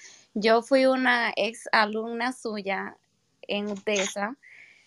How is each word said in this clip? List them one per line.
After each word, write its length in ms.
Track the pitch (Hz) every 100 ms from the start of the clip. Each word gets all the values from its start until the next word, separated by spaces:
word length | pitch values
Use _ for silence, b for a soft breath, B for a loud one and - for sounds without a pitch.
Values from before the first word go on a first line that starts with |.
| B B B
Yo 280 | 214 220 233
fui 240 | 226 269 262
una 460 | 262 254 247 226 -
ex 320 | 208 226 -
alumna 600 | 220 214 214 226 233 247
suya 640 | 262 233 214 190 190 196 - _ _ _ _
en 260 | - 202 208
utesa 680 | 202 220 202 196 202 202 277 b b b b